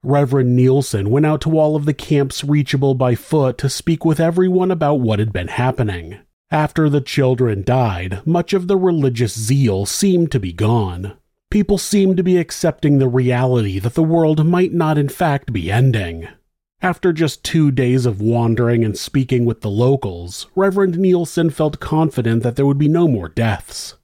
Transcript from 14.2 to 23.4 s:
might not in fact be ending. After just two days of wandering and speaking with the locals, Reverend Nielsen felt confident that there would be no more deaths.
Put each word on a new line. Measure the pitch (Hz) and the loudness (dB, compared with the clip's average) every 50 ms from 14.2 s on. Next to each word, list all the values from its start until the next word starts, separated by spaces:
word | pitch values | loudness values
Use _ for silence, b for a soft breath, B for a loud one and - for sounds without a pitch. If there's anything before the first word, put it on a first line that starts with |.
| 160 156 156 156 151 | 2 2 2 2 2
might | 165 180 180 185 - | 2 2 2 0 0
not | - 170 165 156 151 | 0 -2 0 0 0
in | 147 143 135 | 0 0 -2
fact | - - 185 156 139 135 - - | -2 -2 -2 -2 -2 -2 -4 -6
be | 113 95 82 90 | -6 -6 -4 -2
ending. | 98 117 131 135 113 104 92 85 82 82 82 - - _ _ _ _ _ _ _ _ _ | 0 2 2 2 2 0 -4 -6 -8 -12 -14 -16 -18 _ _ _ _ _ _ _ _ _
After | - 185 170 - - 180 | -4 -4 -2 0 0 0
just | 165 156 165 143 - - | 0 2 -2 -2 -2 -6
two | - - - 165 151 143 | -8 -2 0 2 2 2
days | 131 131 127 123 127 131 123 | 2 2 0 2 2 2 0
of | 123 101 98 | 0 -2 0
wandering | 107 113 117 117 117 117 113 117 120 117 120 117 113 | 0 0 0 2 2 0 0 2 2 2 2 2 0
and | 107 101 | 0 -2
speaking | - - - - 139 131 - 131 123 120 | -6 -10 -4 -2 -2 0 0 0 0 0
with | 120 113 - | 0 -2 -4
the | - 107 | -6 -4
locals, | 98 107 123 131 139 - - 101 87 85 87 87 - - - - _ | -2 0 2 2 2 0 -2 -8 -10 -10 -12 -14 -14 -14 -16 -6 _
Reverend | 185 196 196 185 202 196 185 165 170 | 0 0 2 2 2 0 0 0 0
Nielsen | 196 185 180 175 170 - - 175 165 165 | 2 2 2 2 0 -2 -2 0 0 0
felt | - - 156 151 147 - | 0 0 -2 -2 -2 -6
confident | - - 151 156 160 151 - 127 113 113 113 117 110 | -6 -2 0 0 0 0 -2 -2 -2 0 0 0 0
that | 120 120 | -2 -2
there | - 139 | 0 0
would | 139 139 143 | 0 2 2
be | 151 | 2
no | 147 160 170 170 165 | 2 2 2 2 2
more | 123 98 87 78 | 0 -2 -4 -6
deaths. | - - | -4 -2